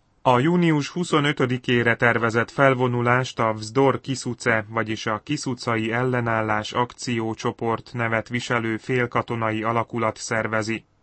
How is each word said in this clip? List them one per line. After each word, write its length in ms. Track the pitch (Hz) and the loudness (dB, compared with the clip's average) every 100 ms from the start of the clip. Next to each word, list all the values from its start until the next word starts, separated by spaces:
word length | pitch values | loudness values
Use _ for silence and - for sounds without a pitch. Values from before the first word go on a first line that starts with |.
| _ _ | _ _
A 160 | 131 123 | 4 4
június 500 | 151 180 170 151 135 | 4 4 4 2 0
huszonötödikére 1080 | 175 175 156 143 147 127 127 - 120 117 113 | -4 0 2 2 2 0 0 0 2 2 2
tervezett 540 | 120 117 113 113 113 | 2 2 2 0 -2
felvonulást 880 | - 139 127 127 120 120 123 127 - | 2 4 4 0 0 2 2 0 -2
a 140 | 113 | -2
Vzdor 480 | 110 107 123 135 117 | -2 -2 2 2 2
Kisuce, 680 | - 131 123 117 123 110 104 | -4 -6 -6 -4 0 0 0
vagyis 380 | 113 110 107 117 | -4 -2 -4 -4
a 140 | 107 | -4
Kisucai 680 | - 147 - 123 - 113 110 | -4 -6 -4 -6 -2 -2 0
Ellenállás 800 | 117 127 123 117 113 110 107 107 | 0 0 0 0 0 0 -2 -2
Akciócsoport 1160 | 120 123 - - 117 113 110 123 - 117 113 - | -2 -2 -4 -4 -2 -2 -4 -4 -4 -4 -4 -6
nevet 360 | 120 117 110 - | -6 -2 -2 -2
viselő 480 | 120 - 120 113 110 | -6 -2 -2 -2 -4
félkatonai 840 | - 127 120 120 - 117 113 110 | -2 -2 0 -2 -4 -4 -2 -2
alakulat 540 | 110 117 113 120 110 - | 0 -2 -2 -2 -2 -4
szervezi. 680 | - 113 110 110 107 110 - _ | -4 -4 -2 -2 -2 -6 -8 _